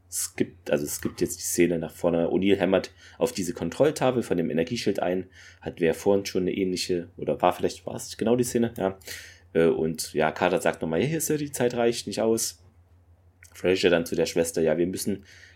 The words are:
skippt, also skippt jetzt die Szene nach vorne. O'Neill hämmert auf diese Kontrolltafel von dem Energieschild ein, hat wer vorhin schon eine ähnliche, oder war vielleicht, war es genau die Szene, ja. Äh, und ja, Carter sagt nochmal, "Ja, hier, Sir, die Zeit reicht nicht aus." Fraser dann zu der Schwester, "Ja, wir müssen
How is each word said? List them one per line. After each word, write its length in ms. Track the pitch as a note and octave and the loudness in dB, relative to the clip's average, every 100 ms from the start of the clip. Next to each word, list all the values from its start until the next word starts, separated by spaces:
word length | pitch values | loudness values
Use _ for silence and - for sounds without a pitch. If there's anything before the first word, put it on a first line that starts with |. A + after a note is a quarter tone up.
| _ | _
skippt, 580 | - - - - - - | -8 -8 -4 -4 -4 -2
also 140 | D2 D2 | -2 -2
skippt 340 | - F2 - | -6 -8 -4
jetzt 180 | F2 - | -4 -4
die 40 | |
Szene 340 | - - E2+ E2+ | -4 2 2 2
nach 140 | D#2+ | -4
vorne. 360 | - E2+ E2+ E2+ | -2 0 2 2
O'Neill 260 | F2+ G2 G2 | 2 2 4
hämmert 340 | F#2 F#2 - - - - | 4 2 0 -16 -20 -2
auf 140 | - | -2
diese 200 | - F2 | -2 -6
Kontrolltafel 680 | E2+ E2+ - D3 D3+ B2+ B2+ | -6 -8 2 2 4 0 0
von 140 | - F2 | 0 -2
dem 140 | E2 | 0
Energieschild 500 | D#2 E2 A#2+ G#2+ G2 | 0 -2 -2 -2 0
ein, 260 | F2+ F#2 F#2 - - - | -2 -2 -6 -18 -20 -12
hat 200 | - - | -12 0
wer 140 | E2 | 0
vorhin 320 | D#2 G2+ G2+ G2 | 2 2 2 0
schon 160 | F#2+ | -2
eine 100 | F2+ | -2
ähnliche, 560 | G2 F#2 F2+ - F2 F2 - | 0 -2 -2 -2 -4 -4 -8
oder 240 | - D2 | -4 2
war 100 | F2+ | 2
vielleicht, 340 | - F#2+ - - | 2 -4 -4 -10
war 80 | |
es 220 | A2+ - - | -10 -12 -4
genau 180 | A2 B2 | 0 2
die 80 | |
Szene, 280 | B2 A#2 A2+ - | 2 0 -2 0
ja. 220 | F#2+ - - - - - _ | -4 -4 -14 -14 -16 -20 _
Äh, 140 | D#2+ E2 | 2 4
und 460 | - D#2+ D#2+ - | 4 -2 -2 -4
ja, 180 | D2+ D#2 | 0 0
Carter 280 | - F2+ F2+ | 2 2 4
sagt 220 | E2+ D#2+ | 0 -2
nochmal, 180 | E2+ D#2+ | -2 0
"Ja, 60 | B2+ | 0
hier, 140 | D#3+ | -2
Sir, 160 | - D3+ | -2 -4
die 140 | D3 | -4
Zeit 220 | - B2 | -2 -2
reicht 320 | A#2+ A#2 A#2 - | 2 0 0 -6
nicht 120 | G2+ | -2
aus." 360 | A2+ A2+ - - - _ _ _ _ _ _ _ - | 0 0 -2 -8 -20 _ _ _ _ _ _ _ -20
Fraser 360 | - F2+ F#2 F2+ | -2 2 4 6
dann 160 | E2+ E2 | 4 2
zu 100 | E2 | 0
der 100 | D#2+ | 0
Schwester, 360 | E2+ E2 F2 | 0 0 2
"Ja, 160 | D#2+ D#2 | 2 2
wir 80 | F2 | 0
müssen 380 | F#2+ - F#2+ - - - | -2 -6 -6 -10 -20 -20